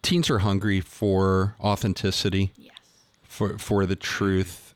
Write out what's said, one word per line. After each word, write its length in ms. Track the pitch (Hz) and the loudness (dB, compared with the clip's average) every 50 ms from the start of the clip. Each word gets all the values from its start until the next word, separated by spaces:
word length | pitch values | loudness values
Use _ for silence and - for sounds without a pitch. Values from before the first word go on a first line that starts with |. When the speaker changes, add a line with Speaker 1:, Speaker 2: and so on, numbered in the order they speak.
Speaker 1:
Teens 280 | - - 180 170 156 - | 0 0 0 0 2 2
are 100 | 143 104 | 0 2
hungry 420 | 95 107 98 95 98 107 98 95 | 2 2 0 0 2 2 0 0
for 720 | 90 - - - 107 101 95 95 95 95 95 95 95 101 107 - | -2 -6 -8 -2 0 2 2 4 4 4 2 2 0 0 -4 -4
authenticity, 920 | - 104 101 - - 104 90 - - 98 92 - - 101 92 95 98 95 - | -2 -2 -2 0 0 -2 -2 0 -2 -2 -2 0 -2 0 0 0 0 -2 -4
Speaker 2:
Yes. 180 | - - - _ - _ _ _ _ _ _ _ _ _ | -12 -20 -20 _ -20 _ _ _ _ _ _ _ _ _
Speaker 1:
for, 340 | _ - - - 196 - | _ -6 -4 -4 -4 -4
for 280 | 107 - - 107 101 98 | -8 -4 0 2 2 2
the 100 | 90 95 | 2 0
truth 760 | - - - - - 104 98 95 92 92 - - - - - _ | -4 -4 -6 -4 0 0 2 2 2 0 -2 -8 -18 -20 -20 _